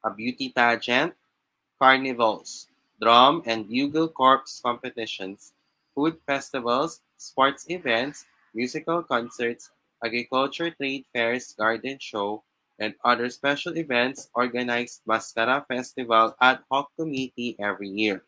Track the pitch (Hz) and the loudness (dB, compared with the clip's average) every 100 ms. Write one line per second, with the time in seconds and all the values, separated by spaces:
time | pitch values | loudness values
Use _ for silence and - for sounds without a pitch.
0 | 110 101 117 123 131 127 120 113 - 123 | -4 -4 -6 -4 -4 2 2 2 2 2
1 | 160 - _ _ _ _ _ _ 131 131 | 2 -4 _ _ _ _ _ _ 6 6
2 | 135 120 113 98 - - - _ _ _ | 2 0 0 0 -8 -14 -16 _ _ _
3 | 110 117 131 165 117 113 101 120 143 151 | 6 8 8 6 -2 -4 -2 -2 0 0
4 | 160 160 131 135 - - 123 117 127 120 | -2 4 4 4 2 -8 -6 -4 -8 -8
5 | 110 - 95 101 - _ _ _ _ - | -10 -8 -12 -12 -18 _ _ _ _ -2
6 | 151 165 - 139 - 135 120 123 160 - | -2 -2 -6 -4 -4 -6 0 0 0 -6
7 | _ _ - - 135 139 - 180 147 113 | _ _ -10 2 2 2 -8 -6 0 0
8 | 135 147 - _ _ 110 123 156 156 170 | 0 -6 -16 _ _ -6 -4 -4 -4 -4
9 | 165 123 117 - 120 120 - _ _ _ | -2 -2 -2 -4 -4 -4 -14 _ _ _
10 | 117 117 - 131 135 - 170 165 139 135 | -6 -6 -2 -2 -2 -2 -8 -4 -6 -6
11 | - 123 117 123 - - 110 113 123 135 | -6 -2 0 -2 -6 -2 0 0 -6 -10
12 | - 107 101 107 _ _ _ _ 107 - | -8 -4 -4 -6 _ _ _ _ -8 -2
13 | 120 120 120 123 139 143 175 165 151 123 | 0 2 0 -2 -2 -2 -4 -6 -2 0
14 | 127 135 - 120 123 123 123 120 120 - | 0 -2 -8 -2 -2 -2 -2 -2 -4 -10
15 | - 110 - - 113 139 143 127 127 - | -2 -2 -2 -2 0 0 0 -6 -6 -8
16 | 120 113 110 - 127 127 _ 135 143 - | 2 4 4 4 4 4 _ -4 -4 -8
17 | 160 135 131 - 120 110 104 95 101 98 | -6 -4 -6 -6 -8 -4 -4 -4 -8 -2
18 | 110 92 | 0 -2